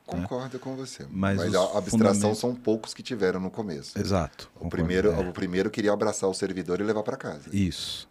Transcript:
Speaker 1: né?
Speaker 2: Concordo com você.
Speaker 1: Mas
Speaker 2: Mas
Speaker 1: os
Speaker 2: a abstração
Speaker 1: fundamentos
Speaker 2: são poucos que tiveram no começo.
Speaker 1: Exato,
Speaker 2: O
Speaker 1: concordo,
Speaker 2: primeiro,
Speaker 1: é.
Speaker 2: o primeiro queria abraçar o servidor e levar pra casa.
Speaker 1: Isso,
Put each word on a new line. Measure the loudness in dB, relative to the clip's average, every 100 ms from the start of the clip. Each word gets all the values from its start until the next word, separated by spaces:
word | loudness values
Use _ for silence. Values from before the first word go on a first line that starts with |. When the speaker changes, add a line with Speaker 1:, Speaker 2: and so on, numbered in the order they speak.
| -8 -6
Speaker 1:
né? |
Speaker 2:
Concordo | -4 -6 -6 -8
com | -8 -10
você. | -10 -12 -8
Speaker 1:
Mas | 0 2 2
Speaker 2:
Mas | 2
Speaker 1:
os |
Speaker 2:
a | 4 4 2
abstração | 2
Speaker 1:
fundamentos | 6 6 6 4 2
Speaker 2:
são | -2
poucos | -2 0 0 -2
que | -12
tiveram | -8 0 0 0
no | -2
começo. | -6 -6 -8 -8 -4
Speaker 1:
Exato, | 0 0 0 -6 -20
Speaker 2:
O | -10
Speaker 1:
concordo, | -6 -2
Speaker 2:
primeiro, | 2 4 4
Speaker 1:
é. | 2 0
Speaker 2:
o |
primeiro | -2 -2 0 0
queria | 2 2
abraçar | 2 2 0 0
o |
servidor | 0 -2 -2 -2 0
e |
levar | 0 0
pra | -2 -4
casa. | -6 -10 -4
Speaker 1:
Isso, | 0 0 0 -8 -10 -14